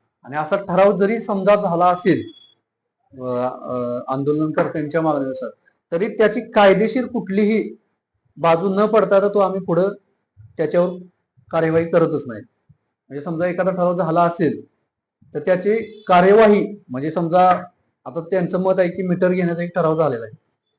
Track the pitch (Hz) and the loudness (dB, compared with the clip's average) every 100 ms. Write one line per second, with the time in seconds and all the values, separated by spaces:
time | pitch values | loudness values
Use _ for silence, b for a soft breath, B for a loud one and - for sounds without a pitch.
0 | _ _ 120 147 151 196 190 180 202 185 | _ _ -10 -8 -4 -4 -2 2 4 4
1 | 202 233 233 196 185 208 175 170 180 - | 0 -2 -4 -2 2 2 2 2 2 2
2 | 190 123 - - _ _ _ _ _ _ | 0 0 -2 -16 _ _ _ _ _ _
3 | _ 131 127 123 123 - - 127 120 123 | _ -12 -6 -4 -4 -6 -8 -6 -6 -6
4 | - 135 139 151 156 156 160 160 147 165 | -6 -4 -2 -2 -2 -2 -4 -4 -4 -2
5 | 160 143 135 127 113 - _ _ _ 170 | -2 -2 -4 -8 -12 -14 _ _ _ -4
6 | 220 - 214 233 - 220 202 196 220 262 | -2 0 0 0 -2 4 6 6 2 -2
7 | 247 233 185 196 208 220 - - _ _ | -4 -6 -4 0 0 0 -4 -10 _ _
8 | _ _ _ - 165 165 196 190 214 220 | _ _ _ -4 0 2 0 0 2 2
9 | 190 196 202 202 185 190 185 170 196 202 | 2 2 2 2 0 -2 -2 0 0 -4
10 | _ _ _ _ - - 156 175 180 180 | _ _ _ _ -14 -8 -2 0 -2 -4
11 | 180 _ _ _ _ 165 160 165 165 170 | -16 _ _ _ _ -2 0 0 0 2
12 | 160 139 123 107 - _ _ _ _ _ | 2 -2 -8 -14 -16 _ _ _ _ _
13 | _ 139 143 165 180 180 180 180 180 175 | _ -12 -8 -4 -4 -2 -2 0 -2 -2
14 | 160 170 170 - 151 - - _ _ _ | 0 2 0 0 -2 -2 -10 _ _ _
15 | _ _ _ 151 185 180 202 226 214 - | _ _ _ -6 -2 0 0 -2 -4 -10
16 | - 180 185 214 214 202 - - - 127 | 2 4 6 8 8 6 2 -6 -12 -8
17 | 156 170 165 180 185 180 180 _ _ _ | -6 -4 0 4 4 2 -2 _ _ _
18 | - 165 165 190 170 185 190 190 180 180 | -12 -10 -4 -2 -2 0 0 2 0 -2
19 | 185 180 185 185 175 170 175 175 160 160 | -4 0 0 0 -2 -2 -4 -2 0 0
20 | 151 117 113 - _ _ _ | 0 -2 -8 -18 _ _ _